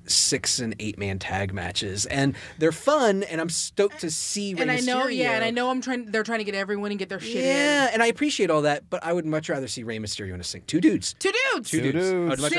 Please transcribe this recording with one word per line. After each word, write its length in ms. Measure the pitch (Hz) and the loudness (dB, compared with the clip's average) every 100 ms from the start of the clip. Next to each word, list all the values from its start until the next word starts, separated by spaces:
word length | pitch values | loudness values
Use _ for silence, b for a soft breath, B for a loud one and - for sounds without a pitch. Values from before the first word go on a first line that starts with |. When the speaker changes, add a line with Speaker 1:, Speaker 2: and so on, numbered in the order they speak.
| - | 0
Speaker 1:
six 520 | - - 135 - - | 2 2 0 0 -2
and 160 | 117 - | -2 -4
eight 180 | 107 - | -6 -4
man 200 | 101 95 | -4 -4
tag 340 | - 95 98 | -2 -2 -2
matches, 540 | 95 87 92 101 101 104 | -4 -4 -4 -4 -4 -2
and 280 | 139 139 - B B | 0 0 0 B B
they're 140 | 160 | 0
fun, 500 | 160 - 302 233 196 | 2 2 4 4 2
and 180 | 202 160 | 0 -4
I'm 80 | 165 | -2
stoked 500 | 165 - - 202 202 | -4 -4 0 0 0
to 100 | 170 | -6
see 440 | 160 - 208 202 | -4 -4 -4 -4
Rey 80 | 185 | -2
Speaker 2:
And 80 | 254 | 0
I 100 | 247 | 0
know, 260 | 247 254 262 | 2 0 0
yeah, 260 | 254 247 | 0 0
and 120 | 220 | 2
I 60 | 226 | 0
Speaker 1:
Mysterio. 40 | |
Speaker 2:
know 160 | 233 247 | 0 0
I'm 100 | 262 | -2
trying, 240 | 254 247 220 | -2 -4 -2
they're 120 | 220 | -2
trying 160 | 214 226 | 0 -2
to 60 | |
get 100 | 202 | -2
everyone 380 | 196 196 202 208 | -4 -2 -2 -2
and 60 | 208 | -4
get 120 | 190 | -6
their 100 | 190 | -8
shit 240 | 226 247 | -6 -2
Speaker 1:
Yeah, 440 | 262 277 294 294 262 | 2 4 4 4 2
Speaker 2:
in. 40 | |
Speaker 1:
and 80 | 220 | 4
I 40 | 233 | 2
appreciate 440 | 226 294 - 185 | 2 0 2 4
all 120 | 156 | 4
that, 260 | 147 143 - | 4 2 -2
but 160 | 180 | -6
I 80 | 165 | -2
would 140 | 175 156 | 0 0
much 240 | 156 156 | -2 0
rather 180 | 143 131 | -2 -2
see 140 | - | -6
Rey 160 | 113 110 | -6 -6
Mysterio 340 | 104 - 98 | -6 -6 -6
in 80 | 90 | -6
a 40 | |
sing-, 180 | 87 - - | -8 -10 -2
two 140 | 160 | 4
dudes. 340 | - 190 - - | 6 4 -2 -2
Speaker 2:
Two 120 | 381 427 539 | -2 0 0
dudes. 180 | 392 226 | 0 -2
Speaker 1:
Two 100 | 160 | 0
Speaker 3:
Two 100 | 131 | 0
Speaker 1:
dudes. 120 | 151 185 | 2 2
Speaker 3:
dudes. 40 | |
Speaker 1:
I 40 | 185 | 2
would 80 | 170 135 | 0 0
much 0 | |
rather 140 | 147 | 0